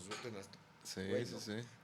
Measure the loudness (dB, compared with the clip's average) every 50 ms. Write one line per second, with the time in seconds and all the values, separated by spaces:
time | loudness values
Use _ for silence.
0 | -2 -2 -2 -2 -2 -2 -2 -4 -6 -8 -12 -16 -16 -18 -18 -10 -6 -4 0 2
1 | 4 6 6 6 6 4 0 -2 0 0 0 0 0 -4 -8 -14